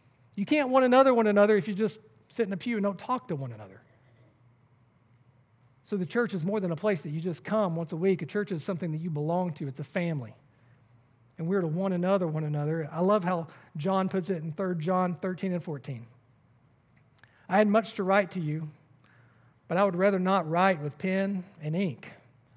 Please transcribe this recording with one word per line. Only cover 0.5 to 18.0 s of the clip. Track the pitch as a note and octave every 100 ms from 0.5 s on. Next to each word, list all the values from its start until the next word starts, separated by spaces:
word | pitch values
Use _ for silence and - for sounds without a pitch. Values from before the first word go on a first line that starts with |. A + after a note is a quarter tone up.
| D4+ C4
one | C4
another | B3+ B3+ C4+
one | A#3 G#3+
another | G#3 G#3 G#3+
if | F3+
you |
just | F#3+ A3 - - _ _
sit | - G3+
in |
a | G3
pew | A#3+ A3
and |
don't | G3+ F#3
talk | - B3+ -
to |
one | D3 C3
another. | G#2+ F#2+ G2+ _ _ _ _ _ _ _ _ _ _ _ _ _ _ _ _ _ _ _ _ -
So | G3+
the | F3+
church | A#3+ A3+
is | F#3
more | F3 G#3+
than | F#3
a | D#3
place | G#3+ F3
that | D#3+
you | D#3
just | F3 D#3+
come | - G#3+ F#3+
once | E3 E3
a | D#3+
week. | F#3+ F#3
A | D3+
church | G#3 G#3
is | E3
something | E3 F3 F3
that | D#3
you | F3
belong | D3 D3+ F3 F3+
to. | D3 C#3
It's | B2+
a |
family. | C#3+ F#3+ E3+ D3 A2 - _ _ _ _ _ _ _ _ _ -
And | E3
we're | G3
to | E3
one | E3+ F#3+
another, | F3+ F3+ G3 E3+
one | D3+
another. | D3+ D3+ D3 E3 D3+
I | D#3+
love | F#3 G#3
how | F3 F3 E3 - - D#3
John | F3 F#3+ F#3+
puts | F#3+ E3+
it | F3
in | D#3+
Third | D3+ F#3 E3+
John | D#3 F#3 F3+ F3
thirteen | F#3+ F#3 F#3+
and | F3
fourteen. | E3+ C#3+ C#3+ A#2+ A#2 _ _ _ _ _ _ _ _ _ _ _ - _ -
"I | F#3+
had | G#3+
much | G#3+ -
to | -